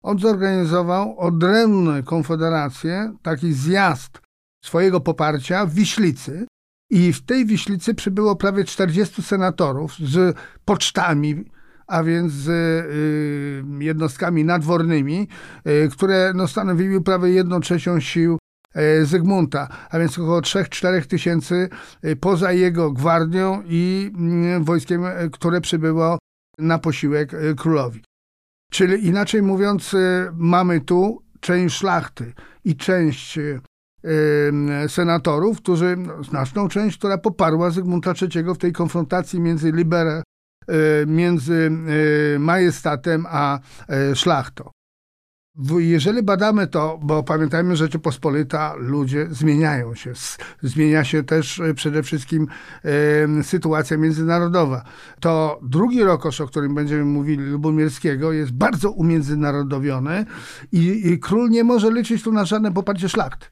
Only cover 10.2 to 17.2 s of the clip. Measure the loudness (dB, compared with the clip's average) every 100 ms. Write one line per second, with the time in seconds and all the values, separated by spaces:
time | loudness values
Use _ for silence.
10.2 | 2 0 -10 -10 -2 0 0 0 0 0
11.2 | 0 -4 -8 -20 -20 -20 -4 -2 0 0
12.2 | 0 -4 -2 0 0 0 -2 -2 0 0
13.2 | -2 -4 -6 -8 -8 -6 -4 -2 -2 -2
14.2 | -2 2 2 0 0 0 2 2 0 -2
15.2 | -6 -10 -20 -10 0 2 2 2 2 4
16.2 | 2 2 -2 -2 0 0 2 0 2 2